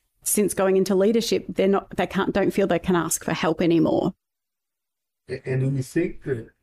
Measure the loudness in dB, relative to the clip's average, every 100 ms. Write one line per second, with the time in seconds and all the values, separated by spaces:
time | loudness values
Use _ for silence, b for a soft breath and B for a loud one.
0 | _ _ -4 0 0 2 2 2 2 2
1 | 2 2 0 -2 -2 0 2 2 -2 -6
2 | -4 -2 0 0 0 0 0 0 2 0
3 | 0 -4 -4 -2 -2 0 2 4 4 2
4 | -2 -6 _ _ _ _ _ _ _ _
5 | _ _ -12 -10 -4 -2 -2 -4 -4 -2
6 | -4 -6 -6 -6 -8 _